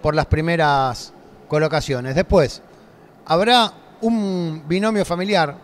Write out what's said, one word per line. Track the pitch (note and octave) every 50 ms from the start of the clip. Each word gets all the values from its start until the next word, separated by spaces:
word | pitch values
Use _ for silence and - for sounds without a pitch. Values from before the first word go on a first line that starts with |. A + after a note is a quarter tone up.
por | - D#3 D3+
las | D#3 C#3+
primeras | - - D#3 D#3 E3 E3+ E3 D#3+ D3 C#3+ C3+ C3 C3 A#2+ - - - - - - - - - -
colocaciones. | - - D3+ D#3 D#3 D3 D3+ C3+ - C#3 B2 B2 C3 C3+
Después | D#3 - - - F#3+ D3+ A#2 - - - - - - - - - - - - - - -
habrá | - D#3+ E3+ G3 A3+ B3 B3 A3+ G3+ - - - - - -
un | - A3+ A#3 A3+ G#3 G3 F#3 F3+ F3 E3 D#3 D#3+ D3+
binomio | D3 E3+ F#3+ G3+ A3 A3 G#3 F#3
familiar | - E3+ F3 F#3 G3+ G#3 F#3 D#3+ D3 C#3+ -